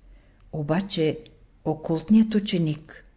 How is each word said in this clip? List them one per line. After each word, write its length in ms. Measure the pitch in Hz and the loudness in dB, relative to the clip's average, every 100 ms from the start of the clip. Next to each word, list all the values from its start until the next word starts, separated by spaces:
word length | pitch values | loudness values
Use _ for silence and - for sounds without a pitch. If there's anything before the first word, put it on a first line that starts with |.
| - - - _ - | -20 -20 -20 _ -12
Обаче 680 | 156 147 165 196 - 156 - - - - _ 160 | -8 -2 -2 -2 0 0 -2 -10 -20 -20 _ -6
окултният 720 | 156 - 160 - 220 220 214 | -4 -2 -4 4 4 4 0
ученик 720 | 202 185 160 151 - - - | 0 0 0 -4 -10 -20 -20